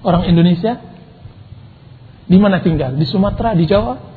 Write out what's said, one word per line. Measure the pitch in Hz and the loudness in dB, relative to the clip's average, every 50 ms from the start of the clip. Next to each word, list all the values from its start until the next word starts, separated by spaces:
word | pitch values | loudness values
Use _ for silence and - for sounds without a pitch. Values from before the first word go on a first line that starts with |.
Orang | - 214 165 170 170 | 0 0 0 0 2
Indonesia? | - 175 165 165 180 175 170 - 220 247 - - - - - - - - - - - - - - - - - - - - - - - - - - - - - - | 2 2 2 4 2 2 0 -2 -6 -6 -6 -12 -20 -20 -20 -20 -20 -20 -20 -20 -20 -20 -20 -20 -20 -20 -20 -20 -20 -20 -20 -20 -20 -20 -20 -20 -20 -20 -20 -2
Di | - 175 185 | 2 4 4
mana | 208 202 190 175 - | 4 4 0 0 0
tinggal? | 180 160 147 147 127 127 | -2 -2 -2 -4 -4 -2
Di | 143 160 | -4 -4
Sumatera, | 131 - 190 190 202 196 - 233 226 220 | -2 -2 -2 -2 -2 -2 -2 -4 -2 0
di | 165 165 156 | 0 0 2
Jawa? | 196 202 214 240 - - - - - | 2 0 0 -2 -8 -10 -14 -20 -20